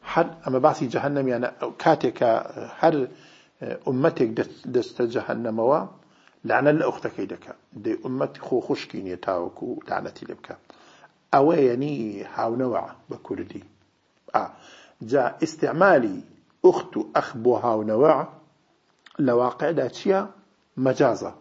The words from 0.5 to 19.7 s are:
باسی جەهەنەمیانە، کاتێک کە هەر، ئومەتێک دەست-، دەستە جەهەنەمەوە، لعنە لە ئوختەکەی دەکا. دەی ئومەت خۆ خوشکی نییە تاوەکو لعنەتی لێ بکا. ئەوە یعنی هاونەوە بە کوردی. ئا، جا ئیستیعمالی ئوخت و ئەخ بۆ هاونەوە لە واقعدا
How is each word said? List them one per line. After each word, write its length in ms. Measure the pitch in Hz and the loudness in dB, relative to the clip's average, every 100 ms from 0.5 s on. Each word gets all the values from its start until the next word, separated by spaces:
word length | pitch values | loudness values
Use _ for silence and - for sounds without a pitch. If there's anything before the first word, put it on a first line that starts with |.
| 131 143 | 2 2
باسی 200 | 135 127 | 2 -2
جەهەنەمیانە، 560 | 147 143 143 135 120 123 - - - | -2 -2 -2 -2 -2 -4 -6 -10 -2
کاتێک 320 | - 151 131 - | 2 2 2 0
کە 120 | 123 113 - - 113 - | 2 2 -2 -12 -14 0
هەر، 140 | 160 156 123 - - - _ _ 123 - - | 2 2 -4 -8 -20 -20 _ _ -12 -8 -4
ئومەتێک 420 | 127 151 - 120 110 | 2 0 2 -2 0
دەست-، 280 | - - - 123 | -6 -8 -4 -2
دەستە 280 | 110 - 123 | -4 -2 -2
جەهەنەمەوە، 680 | 120 107 120 117 110 117 151 190 - _ _ _ _ 110 | -2 -4 -6 -4 0 2 2 0 -14 _ _ _ _ 0
لعنە 220 | 113 139 151 | 2 4 4
لە 40 | 156 | 0
ئوختەکەی 380 | - 113 - 95 | -2 -8 -8 -10
دەکا. 200 | 87 - - _ - | -10 -16 -20 _ -10
دەی 120 | 107 107 | -6 -6
ئومەت 300 | - 131 139 - - | -4 -4 -6 -6 -4
خۆ 120 | 127 - | -4 -2
خوشکی 340 | 139 - - 98 | -6 -6 -10 -10
نییە 140 | 90 - | -8 -4
تاوەکو 420 | 92 87 - - - - | -4 -4 -8 -10 -10 -6
لعنەتی 360 | 95 - - - | -6 -6 -14 -16
لێ 60 | - | -16
بکا. 160 | - - _ - - - - _ _ | -16 -20 _ -20 -20 -20 -20 _ _
ئەوە 220 | 143 143 170 135 | 4 4 6 4
یعنی 240 | 123 143 143 110 101 104 - | 2 -4 -4 -6 -8 -10 -6
هاونەوە 480 | 113 117 127 101 - - _ | -4 -2 -2 -2 -6 -14 _
بە 80 | 123 - | -16 -10
کوردی. 380 | - - - - _ _ _ _ _ - | -10 -10 -14 -18 _ _ _ _ _ -4
ئا، 100 | 113 95 - - - - _ 110 | -4 -4 -12 -20 -20 -20 _ -2
جا 140 | 135 123 - | 0 0 -2
ئیستیعمالی 760 | 160 - 143 143 196 160 113 92 - - _ _ 185 | -6 -2 -4 4 6 6 4 -4 -12 -20 _ _ 6
ئوخت 260 | 175 - - | 6 -2 -6
و 40 | 160 156 | -2 -2
ئەخ 140 | - 127 | -2 0
بۆ 100 | 113 117 | 2 2
هاونەوە 520 | 117 110 107 107 151 143 165 - _ _ _ _ _ _ _ - 139 | 2 0 0 4 6 4 0 -10 _ _ _ _ _ _ _ -2 2
لە 80 | 120 | 4
واقعدا 460 | 123 - 151 | 2 0 -2